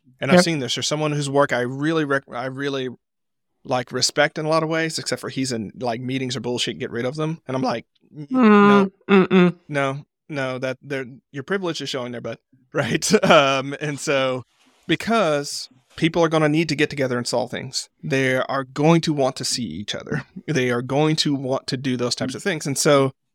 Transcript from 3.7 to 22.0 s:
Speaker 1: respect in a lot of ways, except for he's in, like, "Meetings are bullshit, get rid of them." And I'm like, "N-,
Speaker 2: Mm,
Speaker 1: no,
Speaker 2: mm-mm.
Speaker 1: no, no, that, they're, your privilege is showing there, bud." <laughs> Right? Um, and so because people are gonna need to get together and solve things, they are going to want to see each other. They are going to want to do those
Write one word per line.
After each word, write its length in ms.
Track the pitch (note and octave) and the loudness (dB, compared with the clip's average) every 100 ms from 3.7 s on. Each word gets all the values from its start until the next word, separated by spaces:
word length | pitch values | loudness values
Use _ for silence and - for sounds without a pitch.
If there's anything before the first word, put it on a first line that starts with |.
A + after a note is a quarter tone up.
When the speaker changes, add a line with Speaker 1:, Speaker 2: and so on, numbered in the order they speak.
| B2 B2 | -4 -2
Speaker 1:
respect 460 | B2+ - - D3 E3 | -4 -2 2 0 0
in 80 | D#3 | 0
a 40 | |
lot 120 | D#3+ | 0
of 80 | D#3 | 0
ways, 300 | D#3+ D#3+ D#3 | -2 -4 -6
except 200 | - - | -6 -6
for 100 | - | -6
he's 220 | B2+ C3 | -4 -4
in, 200 | A#2 G2 - | -4 -6 -6
like, 240 | B2 A#2 | -6 -4
"Meetings 380 | B2 C3 C3 A#2+ | -4 -4 -4 -6
are 20 | |
bullshit, 380 | A#2 B2 - A2+ | -4 -4 -4 -6
get 140 | B2 | -6
rid 140 | A#2 B2 | -4 -4
of 100 | D3+ | -4
them." 260 | D#3 D#3+ - | -6 -6 -6
And 100 | C3 | -4
I'm 60 | |
like, 220 | B2+ A#2+ - _ _ - | -2 -4 -8 _ _ -18
"N-, 120 | D3 | -4
Speaker 2:
Mm, 400 | B3+ A3+ G#3 G3+ | 2 6 8 8
Speaker 1:
no, 240 | G3+ G3 - - | 6 4 -2 4
Speaker 2:
mm-mm. 460 | F#3+ F3+ F#3+ F3+ E3+ _ | 4 6 6 6 2 _
Speaker 1:
no, 380 | C#3+ C#3 C#3 - _ _ | -2 -2 -4 -12 _ _
no, 300 | D3 C3 B2+ | -6 -4 -4
that, 180 | C3 C3 | -6 -6
they're, 260 | C3+ C#3 B2+ C3+ _ | -8 -8 -8 -14 _
your 120 | C#3 | -14
privilege 380 | C3+ G3 F3+ D#3 | -6 -4 -4 -6
is 80 | C#3 | -6
showing 220 | C#3 B2 | -6 -6
there, 100 | A#2+ | -8
bud." 160 | A#2 A#2 _ _ | -10 -12 _ _
<laughs> 160 | _ | _
Right? 400 | - A#2 D#3+ - G#3 - | -4 -2 -2 2 2 6
Um, 500 | F3 C#3 C3+ C3+ C#3 | 6 6 2 -2 -6
and 180 | D3+ C#3+ | -6 -6
so 440 | - C#3 C3 B2+ - _ _ _ - | -2 0 0 -2 -8 _ _ _ -4
because 800 | D#3+ - A3+ F3 D#3 C3+ - - _ _ - | -4 0 2 2 0 -2 -10 -12 _ _ -2
people 280 | E3 E3+ | 0 2
are 60 | E3 | 2
gonna 200 | D#3+ D#3 | 4 2
need 200 | D3+ D#3+ | 2 0
to 60 | C#3+ | 0
get 160 | D3 | -2
together 260 | C#3+ C3 B2 | 0 -2 -2
and 80 | A#2+ | -2
solve 240 | A#2+ A#2+ | -4 -4
things, 400 | F2 C3 - - _ | -8 -8 -10 -10 _
they 320 | D#3+ C3+ C3 C3 | -4 0 0 0
are 280 | - C3+ | -2 -4
going 380 | C3 C3+ D3 E3+ | -6 2 4 4
to 100 | E3 | 4
want 240 | D3 C3 B2+ | 0 0 -2
to 60 | |
see 220 | C3 - A2 | -6 -4 -6
each 300 | D#2+ G#2 - | -8 -8 -10
other. 280 | - C#3+ - - - | -6 -6 -6 -14 -4
They 240 | C3+ B2+ | 0 0
are 140 | A#2+ | -2
going 320 | B2+ C3+ D#3 D#3 | -2 0 2 2
to 160 | D#3 | 0
want 320 | C#3 C3 C3 - | 0 -2 -4 -4
to 100 | C3+ | -6
do 200 | C#3 | -2
those 160 | B2+ | -2